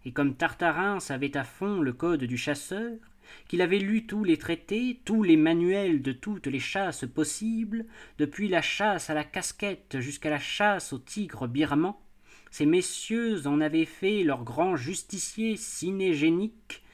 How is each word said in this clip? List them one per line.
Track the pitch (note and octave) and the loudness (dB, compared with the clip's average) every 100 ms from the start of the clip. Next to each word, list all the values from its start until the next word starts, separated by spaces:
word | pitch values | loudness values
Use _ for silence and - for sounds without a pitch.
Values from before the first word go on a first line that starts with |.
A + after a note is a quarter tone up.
Et | C3 | -6
comme | A#2+ C#3+ | 0 0
Tartarin | - E3 - E3+ D#3 G3 G3 | 2 -2 0 0 2 0 -2
savait | - C3+ C#3 C#3+ | -4 -4 -2 -4
à | |
fond | B2 - G3 G3 | -6 -6 -2 0
le | C#3 | 0
code | B2 E3+ D#3+ | 0 0 0
du | B2 B2 | 0 -2
chasseur, | D3 C#3+ - G3 A#3 A3+ - _ - - - | -2 -4 -4 -6 -6 -10 -16 _ -20 -20 -4
qu'il | F3 | 0
avait | F3 G3+ | 2 2
lu | G3 A3 | 2 0
tous | A3+ G#3 | 0 -2
les | G3 D#3 | 2 2
traités, | - E3 - G#3+ B3+ A#3+ | 2 -6 -2 -2 -2 -4
tous | - A3 | 0 2
les | F#3+ D#3 | 6 6
manuels | D#3 E3+ F3 G3 G3 D3+ | 6 4 4 2 2 2
de | C3 | 0
toutes | B2 G#3 G3+ | -4 -6 -6
les | C3+ C3 | -4 -4
chasses | - G3 F#3+ - | -2 -2 -2 -4
possibles, | B2+ D#3 D3+ - A3 A3+ G#3+ A3+ A3+ - - - | -6 -2 -2 -2 -4 -2 -2 -4 -6 -14 -20 -4
depuis | D3 F#3+ G3+ | -4 0 2
la | F3 | 2
chasse | - - G#3 F3+ - | 2 0 2 0 -2
à | |
la | D3+ | -4
casquette | D3 F#3 - - G3+ F3+ - C3+ | -4 -6 -8 -6 -6 -6 -6 -6
jusqu'à | B2+ C#3+ D#3 | -6 -6 -4
la | D3 | -4
chasse | - - G#3 F#3+ - | -4 2 2 2 -4
au | C3+ | -10
tigre | - G#3 F#3+ - B2 | -10 -8 -8 -6 -4
birman, | B2+ D#3 D3 F3+ G#3 - - - - - | 0 2 2 2 -2 -18 -20 -20 -20 -20
ces | - D3 | 0 4
messieurs | F3+ F3+ - - A3+ A#3 G3+ C#3+ | 4 2 -8 -4 0 0 0 0
en | D3 | 2
avaient | D#3 D#3+ | 2 2
fait | D#3+ - F#3+ G#3 | 0 0 0 2
leur | E3 C3 | 2 0
grand | A#2 B2+ F#3 | -4 0 0
justicier | D#3+ B2+ F#3 - F#3+ - - A3+ G#3+ | 0 -2 -8 -8 -8 -6 -2 -2 -2
synégénique. | - - E3+ G3 F#3+ D3+ D#3+ F3 A3 - _ - - | -6 -6 -4 0 2 4 4 2 0 -8 _ -18 -18